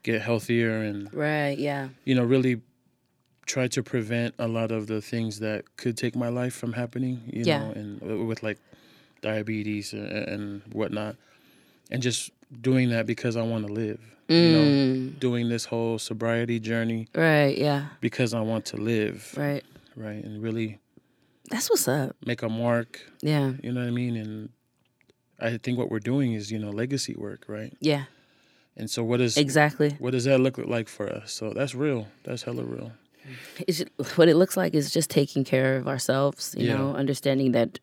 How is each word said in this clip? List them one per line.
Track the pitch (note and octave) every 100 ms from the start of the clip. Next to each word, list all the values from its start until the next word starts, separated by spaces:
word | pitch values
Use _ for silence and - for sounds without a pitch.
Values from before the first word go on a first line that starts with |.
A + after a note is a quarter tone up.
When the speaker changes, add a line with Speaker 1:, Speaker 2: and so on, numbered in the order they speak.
Speaker 1:
get | - A2+
healthier | G#2+ A#2 - A#2 A#2 A2
and | G#2+ G2+ G2+
Speaker 2:
Right, | B2 D3 D3+ C#3+ C#3
yeah. | C#3+ C#3+ C3+ C3+
Speaker 1:
you | -
know, | B2+
really | A#2+ C3 C3 A#2 - _ _ _ _ _ _ _ -
try | - B2+
to | C3+
prevent | A2+ B2+ A2 A#2 A#2 -
a | A#2
lot | A2+ A2+
of | A2+ G#2+
the | A2
things | - A#2 A2+ G#2
that | A2 G#2+ - -
could | B2 A2+
take | B2
my | A#2+ A#2+
life | A#2+ B2
from | - A#2
happening, | A2+ B2 B2+ B2+ B2 A2+
you | -
Speaker 2:
Yeah. | A#2 D3
Speaker 1:
know, | A2
and | G#2+ G#2 G2+
w-, | - G#2+
with, | A2+ A2+
like, | A2 G#2 _ - _ _ _ _
diabetes | G#2+ A2 G#2+ A2 G#2+ G#2 G2+
and, | G#2+ G2+
and | G#2+ - G2+ G2+ G2+ A2
whatnot. | G#2+ G#2+ G#2 G#2+ - _ _ _ _ _ _ _
And | C3+
just | B2 A2+ - _ _ B2
doing | B2 C3 B2+
that | A#2 A2
because | A2+ B2 A2+
I |
wanna | A2+ A2+ G#2
live, | G#2 A2 - - _ -
you | E3 E3+
know, | D#3+
Speaker 2:
Mm. | D3+ C#3 C3+ C3 C3 C#3+
Speaker 1:
doing | C3 A#2+ A#2
this | A#2 -
whole | A#2 A#2 A2
sobriety | - A2 A#2 A#2 A#2 A#2
journey | A2+ A#2 A2+ A2+ A2
Speaker 2:
Right, | - E3 D3+ C#3 -
yeah. | D3 C#3+ C#3+ -
Speaker 1:
because | A#2 - B2
I | A2+
want | A2 A2+ -
to | -
live. | G#2+ A2+ G#2 - - -
Speaker 2:
Right. | C#3+ C#3+ - - _ -
Speaker 1:
Right, | A2 G#2+
and | G#2+ G#2+
really | A2+ A2+ A2 G#2+ _ _ _ _ _ _ -
Speaker 2:
That's | A#3 -
what's | - -
up. | C#3 C3 -
Speaker 1:
make | A#2 A#2+
a | A#2
mark. | A2+ A#2+ A#2 A#2 - - _
Speaker 2:
Yeah. | D3+ D3+ C#3 C3
Speaker 1:
You | A#2+
know | B2
what | A#2+
I |
mean? | A#2+ B2 A#2
And | G#2+ G#2+ G#2+ _ _ _ _ _ _ _ _ _
I | A2+ A#2
think | - B2
what | B2
we're | A2
doing | A2 C3+ C3
is, | A2 G2+
you | A2
know, | G#2
legacy | G#2 B2+ C#3 -
work, | - G#2 G2+ -
right? | G#2+ A2 -
Speaker 2:
Yeah. | D3+ C#3+ C3+ _ _ _ _ _ _ -
Speaker 1:
And | A2
so | -
what | A#2 B2
is | B2 A2+
Speaker 2:
Exactly. | C#3+ C#3+ D3+ D3 D3 C#3+
Speaker 1:
what | B2
does | B2+
that | B2+ C3
look | C3 C3
like | - A#2 G#2+
for | - G2+
us? | - G#2+
So | - A2
that's | G#2 C#3
real. | B2 D3+ B2+ G#2 _
That's | - B2
hella | - B2
real. | A#2+ A#2+ A#2 A#2 _ _ C3+ B2+ - - F3+
Speaker 2:
It's, | D#3+ F3 - C3 -
what | E3+
it | D#3
looks | F#3 -
like | F3
is | D#3 C#3+
just | E3 D#3+
taking | - C#3 -
care | C3 C3 C3 C3+
of | C3+
ourselves, | C3+ - C3+ C#3+ - - -
you | A#2
Speaker 1:
Yeah. | C3+
Speaker 2:
know, | C3+
understanding | C#3+ C#3 C3+ C#3+ C3+ C3
that | A#2+ A#2 -